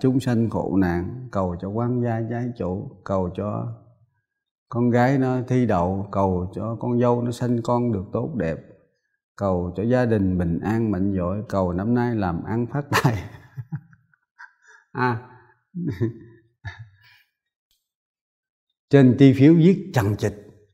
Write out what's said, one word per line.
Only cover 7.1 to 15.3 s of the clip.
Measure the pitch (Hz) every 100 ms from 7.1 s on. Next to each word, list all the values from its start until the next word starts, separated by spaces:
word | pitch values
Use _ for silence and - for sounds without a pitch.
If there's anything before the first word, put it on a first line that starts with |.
| 120
nó | 120
sinh | 120 123 120
con | 113 120 120
được | 101 98
tốt | 113 127 139
đẹp, | 85 - - - _ _ _ _ _ -
cầu | 101 90 87 90
cho |
gia | 113 123 123
đình | 110 95 90
bình | 87 82
an | 92 113 113
mạnh | 95 98 95
giỏi, | 87 101 -
cầu | 98 92
năm | 87 107
nay | 123 123 113
làm | 92 82
ăn | - 113 117
phát | 143 143
tài. | - 135 110
<laughs> | - - - - - - - _ _ _ _ _ - _ _ - _
À. | - 123 117 -